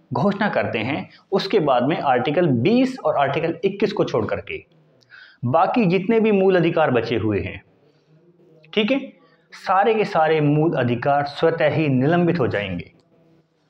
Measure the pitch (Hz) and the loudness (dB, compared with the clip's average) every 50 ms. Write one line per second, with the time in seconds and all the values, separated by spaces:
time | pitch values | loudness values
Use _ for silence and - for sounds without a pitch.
0 | _ - 127 123 156 202 196 196 220 196 - 117 107 - - 113 104 127 151 185 | _ -6 -4 -2 -2 -2 -2 -2 -2 -2 -2 -2 -2 -2 -4 -4 -4 -4 -6 -6
1 | - - - - _ - 190 190 - - 226 196 151 139 127 120 120 139 175 190 | -8 -12 -18 -20 _ -4 -4 -4 -2 0 0 0 2 2 2 2 2 0 -2 -2
2 | - 139 127 123 120 151 147 180 - 120 127 113 120 196 233 247 269 262 - - | 0 0 0 0 0 0 0 0 2 2 2 2 2 2 2 2 2 0 -2 -4
3 | - 156 139 135 143 - - 160 160 160 170 - - 196 202 - 226 - - - | -4 -2 0 0 0 0 -2 -4 -4 -4 -4 -4 -4 -4 -2 -2 -4 -2 0 -2
4 | 160 - - 123 101 - 98 92 - - 82 76 - _ _ _ _ _ _ _ | -2 -2 -2 -2 -2 -2 -6 -8 -8 -12 -14 -14 -16 _ _ _ _ _ _ _
5 | _ _ - - - - _ - - 120 139 160 185 - - 254 220 170 180 190 | _ _ -20 -20 -20 -20 _ -8 -4 0 2 2 2 2 2 2 2 2 2 0
6 | 190 226 226 226 208 220 208 190 190 190 185 180 165 170 165 170 156 147 127 117 | 0 2 2 2 2 2 2 4 4 4 4 4 2 2 2 2 2 2 2 0
7 | 113 - 127 107 101 107 104 95 87 98 92 95 - _ _ _ _ _ _ _ | 0 0 -2 -2 0 0 -2 -2 -4 -6 -12 -14 -20 _ _ _ _ _ _ _
8 | _ _ _ _ _ _ _ _ _ _ _ _ _ - - 208 220 214 269 277 | _ _ _ _ _ _ _ _ _ _ _ _ _ -6 -2 -2 0 0 0 -2
9 | - - - _ _ _ _ _ _ _ - - - - 185 190 208 233 220 220 | -4 -8 -16 _ _ _ _ _ _ _ -20 -10 -4 0 2 2 2 2 2 0
10 | 196 170 - 165 156 156 160 156 147 143 147 151 151 - - 131 123 120 120 117 | 0 0 0 0 2 2 2 2 2 2 2 2 2 0 0 0 0 0 -2 -2
11 | 127 143 139 143 143 - - - 165 165 156 165 160 147 - 156 160 143 131 127 | 0 0 0 0 -2 -4 -4 -2 0 0 2 2 0 0 0 0 0 0 0 2
12 | 131 151 175 175 175 165 165 170 120 104 104 101 101 95 90 85 - - _ _ | 2 2 2 2 2 0 0 0 -2 -2 -2 -4 -4 -6 -8 -10 -10 -14 _ _
13 | _ _ _ _ _ _ _ _ _ _ _ _ _ | _ _ _ _ _ _ _ _ _ _ _ _ _